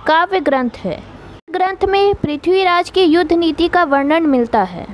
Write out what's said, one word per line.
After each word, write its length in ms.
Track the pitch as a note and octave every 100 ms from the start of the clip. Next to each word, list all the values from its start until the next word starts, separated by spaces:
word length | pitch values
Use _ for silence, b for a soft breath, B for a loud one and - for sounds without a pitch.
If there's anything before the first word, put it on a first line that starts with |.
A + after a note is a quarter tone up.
| -
काव्य 320 | D#4+ F4+ F#4+
ग्रंथ 380 | C#4+ C4+ B3 -
है। 240 | F#3 - - - - - -
ग्रंथ 340 | F4+ F#4 F#4+ G4
में 280 | G4 G4+ G4+
पृथ्वीराज 760 | D4+ D4 E4+ F#4 F#4 F4 F4+
की 140 | F#4
युद्ध 280 | F4+ E4 D#4+
नीति 340 | E4+ E4 D4+ E4+
का 160 | F4+
वर्णन 420 | E4 C#4 C#4 D#4+ D#4
मिलता 380 | C4 A#3 A3+
है। 240 | F#3 F3 -